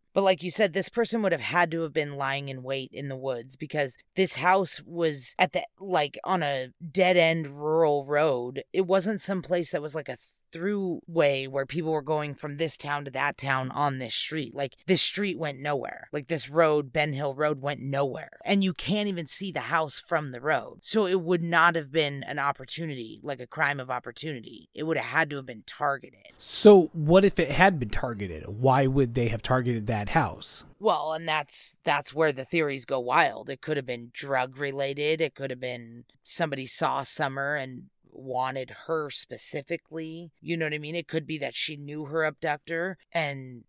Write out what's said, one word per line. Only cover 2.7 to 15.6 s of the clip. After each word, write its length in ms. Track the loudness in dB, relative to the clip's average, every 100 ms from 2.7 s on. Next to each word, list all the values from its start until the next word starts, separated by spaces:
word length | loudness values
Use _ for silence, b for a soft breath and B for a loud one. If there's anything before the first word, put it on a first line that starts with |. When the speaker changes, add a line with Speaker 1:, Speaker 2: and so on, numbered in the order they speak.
| -6 -6
Speaker 1:
in 160 | -8 -8
the 80 | -6
woods 400 | -4 -6 -8 -12
because 440 | -6 -2 -2 -4 _ 0
this 220 | 2 4
house 440 | 4 4 2 -4
was 520 | -8 -2 -2 -2 -8 0
at 140 | 0
the, 120 | 0 -6 _
like, 380 | -2 0 0 -4
on 180 | -2 0
a 280 | 0 -2 -6 -10 -6
dead-end 540 | 2 4 6 6 4 -2
rural 580 | -4 0 4 4 4 2
road. 560 | 2 4 2 -2 -8 -4
It 140 | -2 2
wasn't 340 | 2 2 -2
some 220 | -2 -4
place 260 | 0 -2 0
that 120 | -4
was, 100 | -6
like, 160 | -8 -8
a 80 | -10 -12 -20 _
throughway 920 | -6 -2 0 -2 -4 -4 2 4 4 -2
where 180 | -4 -2
people 260 | -2 0
were 100 | -2
going 320 | 0 -2 -2
from 220 | -6 -10 -4
this 220 | -4 -4
town 260 | -4 -6
to 80 | -4
that 260 | -2 -2 -2
town 320 | -2 -2 -2
on 280 | 0 0 0
this 160 | -4 -4
street. 400 | -4 -4 -6 -4
Like, 200 | -6 -6 0
this 140 | 2
street 360 | 2 0 -4 -4
went 220 | -6
nowhere. 480 | -6